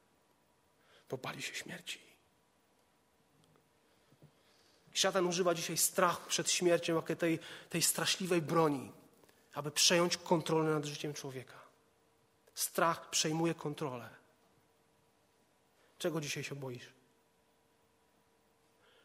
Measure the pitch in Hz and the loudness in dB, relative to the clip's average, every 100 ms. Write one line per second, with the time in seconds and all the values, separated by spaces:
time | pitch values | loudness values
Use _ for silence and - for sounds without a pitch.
0 | _ _ _ _ _ _ _ _ _ - | _ _ _ _ _ _ _ _ _ -20
1 | - 131 - 143 - - - 170 - - | -12 -10 -10 -10 -10 -10 -12 -14 -12 -14
2 | - _ _ _ _ _ _ _ _ _ | -16 _ _ _ _ _ _ _ _ _
3 | _ _ _ _ _ _ _ _ _ _ | _ _ _ _ _ _ _ _ _ _
4 | _ _ - _ _ _ _ _ _ - | _ _ -20 _ _ _ _ _ _ 0
5 | 190 185 175 170 175 165 - 160 - - | 2 2 2 2 2 0 -2 0 0 2
6 | 180 165 - - 160 - 175 170 170 160 | 2 0 -4 -2 0 2 4 4 4 0
7 | 156 156 170 165 - - - 170 - - | 0 0 0 0 -4 -16 -6 0 2 2
8 | 160 - 180 175 143 165 156 139 104 - | 0 -2 0 0 2 4 4 2 -6 -16
9 | - _ - _ _ 147 147 - - 175 | -20 _ -20 _ _ -8 -4 2 4 6
10 | 175 - - 170 156 160 156 156 147 147 | 4 0 2 2 4 2 2 0 -2 -6
11 | 151 143 139 131 - - - _ _ _ | -8 -8 -10 -12 -14 -20 -20 _ _ _
12 | _ _ _ _ _ - - - 165 160 | _ _ _ _ _ -6 -4 2 2 2
13 | - - 160 160 165 165 151 147 151 123 | -2 -2 0 0 0 0 -6 -6 -6 -6
14 | 113 - _ _ _ _ _ _ _ _ | -12 -18 _ _ _ _ _ _ _ _
15 | _ _ _ _ _ _ _ _ _ - | _ _ _ _ _ _ _ _ _ -6
16 | 175 156 143 151 131 139 131 123 - - | -4 -2 -4 -6 -8 -10 -10 -10 -16 -20
17 | _ _ _ _ _ _ _ _ _ _ | _ _ _ _ _ _ _ _ _ _
18 | _ _ _ _ _ _ _ _ _ _ | _ _ _ _ _ _ _ _ _ _